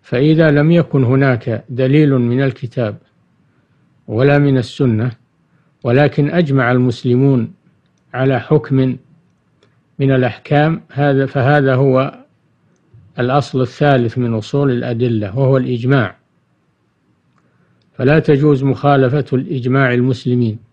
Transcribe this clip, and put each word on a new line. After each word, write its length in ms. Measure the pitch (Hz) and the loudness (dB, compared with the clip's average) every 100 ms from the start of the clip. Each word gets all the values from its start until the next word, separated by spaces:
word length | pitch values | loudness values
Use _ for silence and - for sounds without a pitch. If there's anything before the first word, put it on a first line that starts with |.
فإذا 500 | _ 123 147 160 160 | _ 0 2 4 4
لم 200 | 147 151 | 4 4
يكن 320 | 170 - 123 | 2 2 0
هناك 600 | 123 135 139 117 123 110 - | 2 2 2 0 -4 -8 -8
دليل 440 | 123 131 147 147 | -4 2 2 4
من 280 | 135 120 123 | 2 0 0
الكتاب 560 | 135 - 123 - 110 107 _ _ _ _ _ _ _ _ _ _ - | -2 -4 -10 -6 -6 -6 _ _ _ _ _ _ _ _ _ _ -8
ولا 300 | 110 139 143 | 0 2 2
من 200 | 143 131 | 2 0
السنة، 540 | 110 - 135 110 123 - _ _ _ _ _ _ | -2 -2 0 0 -4 -8 _ _ _ _ _ _
ولكن 460 | 120 123 147 - 147 | 0 2 2 0 -2
أجمع 420 | 170 156 135 120 | 0 0 0 2
المسلمون 800 | 123 127 117 127 123 139 131 110 - _ _ _ _ _ | 2 0 -2 -2 2 2 0 -2 -10 _ _ _ _ _
على 260 | 123 135 127 | -4 -2 -2
حكم 580 | - 156 - 135 131 123 _ _ _ _ _ _ _ _ _ - | 0 -2 0 -2 0 -4 _ _ _ _ _ _ _ _ _ -4
من 120 | 139 | 0
الأحكام، 680 | 131 123 - - 147 151 160 - | 0 0 -4 -2 0 0 -2 -8
هذا، 340 | 135 143 135 135 | -4 0 0 -2
فهذا 500 | 143 127 147 135 127 | -2 0 2 2 2
هو 440 | 139 131 139 - _ _ _ _ _ _ _ - _ - | 2 2 -2 -8 _ _ _ _ _ _ _ -20 _ -6
الأصل 420 | 123 143 - 131 | -2 -2 -2 -4
الثالث 560 | 123 - 147 135 117 127 | -4 -2 0 2 0 -4
من 160 | 120 | -4
أصول 380 | 113 104 143 143 | -4 -4 -2 -2
الأدلة، 680 | 120 120 117 123 113 104 110 | -2 -6 -4 -2 -2 -4 -2
وهو 180 | 131 135 | 0 0
الإجماع، 580 | 127 120 123 139 98 - _ _ _ _ _ _ _ _ _ _ _ _ _ _ _ _ _ | 0 -4 0 0 -2 -8 _ _ _ _ _ _ _ _ _ _ _ _ _ _ _ _ _
فلا 260 | - 127 156 | -4 2 2
تجوز 440 | 156 139 151 139 | 2 2 2 2
مخالفة 640 | 139 127 143 139 131 147 - | 0 -2 0 2 2 -2 -2
الإجماع 600 | 127 156 139 123 135 131 | -4 -4 -6 -2 0 2
المسلمين. 680 | 123 127 120 127 123 117 107 _ | 0 0 -2 -2 -2 -2 -4 _